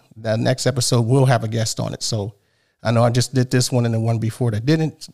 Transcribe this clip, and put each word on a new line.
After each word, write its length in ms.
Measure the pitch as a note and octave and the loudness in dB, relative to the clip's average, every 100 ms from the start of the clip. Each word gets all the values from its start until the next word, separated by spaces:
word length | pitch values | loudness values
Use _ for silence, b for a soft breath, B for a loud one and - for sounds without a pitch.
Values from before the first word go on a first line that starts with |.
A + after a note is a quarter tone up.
| _ A2 | _ -10
that 220 | A2 A2 | -2 0
next 280 | A#2 G#2+ B2+ | 0 0 0
episode 340 | C3 - B2 | 0 0 2
will 240 | A2+ C#3 C3 | 4 4 4
have 180 | A#2 | 2
a 40 | A2+ | 0
guest 320 | A2+ A2 - | -2 -4 -4
on 140 | A2 | -6
it. 100 | - | -6
So 320 | - A2 G2+ - _ _ _ _ | -6 -4 -6 -10 _ _ _ _
I 80 | A2 | 0
know 120 | A#2 | 2
I 60 | A#2+ | 2
just 240 | B2 - | 2 0
did 160 | C3 B2 | 0 0
this 220 | B2+ - | 0 0
one 140 | B2 A#2 | 0 0
and 80 | |
the 60 | A2+ | 0
one 200 | A2+ A2+ | 0 -2
before 320 | A2+ - A#2+ | -2 -2 -2
that 140 | G#2+ B2 | -2 0
didn't, 420 | D#3+ D#3 - - | 0 0 -6 -20